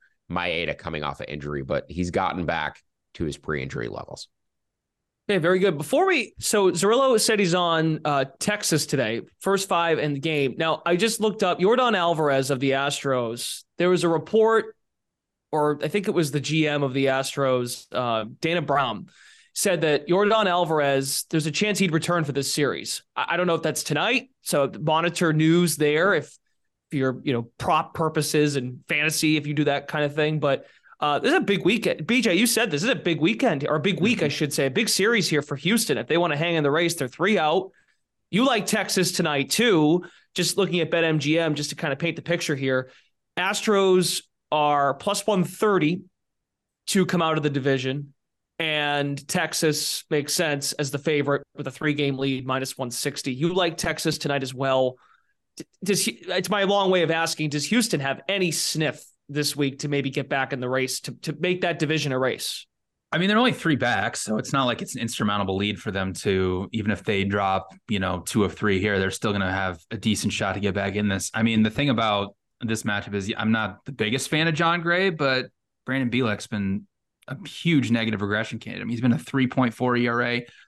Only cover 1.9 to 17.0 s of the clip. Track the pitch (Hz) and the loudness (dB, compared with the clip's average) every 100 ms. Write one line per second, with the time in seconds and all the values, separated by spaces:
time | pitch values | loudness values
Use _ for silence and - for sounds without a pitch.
1.9 | 78 87 90 92 87 80 82 76 - _ | -6 -2 -2 -2 -2 -4 -2 -4 -8 _
2.9 | _ _ - 80 69 - 73 67 65 57 | _ _ -8 -8 -6 -6 -6 -6 -8 -8
3.9 | 50 - - - _ _ _ _ _ _ | -10 -14 -16 -18 _ _ _ _ _ _
4.9 | _ _ _ - 196 160 190 196 147 156 | _ _ _ -2 0 2 4 2 0 0
5.9 | 277 381 330 - - - 214 190 175 196 | 2 4 2 -2 -6 -2 2 2 4 2
6.9 | 240 269 226 214 214 185 180 175 160 160 | 4 4 4 4 2 2 2 2 2 2
7.9 | 156 156 143 135 - - 208 - 151 - | 0 0 0 0 -2 -2 -2 0 0 0
8.9 | 135 110 113 - _ 190 196 190 175 170 | 0 0 -4 -8 _ -2 -2 0 0 2
9.9 | 160 147 139 156 151 135 - 160 151 175 | 0 0 -2 -2 0 0 0 -2 0 0
10.9 | 175 220 220 214 214 185 170 185 240 247 | 2 2 0 -2 0 0 2 2 4 2
11.9 | 202 170 160 151 135 131 135 135 135 139 | 2 2 2 2 2 2 0 2 2 0
12.9 | 143 139 127 117 120 - - - - 175 | -2 -2 0 -2 -6 -8 -12 -16 0 2
13.9 | 180 165 165 160 220 220 226 220 - _ | 4 2 0 2 4 4 4 0 -10 _
14.9 | _ _ _ _ _ _ 156 151 147 151 | _ _ _ _ _ _ 0 0 0 -2
15.9 | 202 190 180 147 143 127 156 151 147 139 | -2 0 0 0 -2 -2 0 2 0 0
16.9 | 135 | 2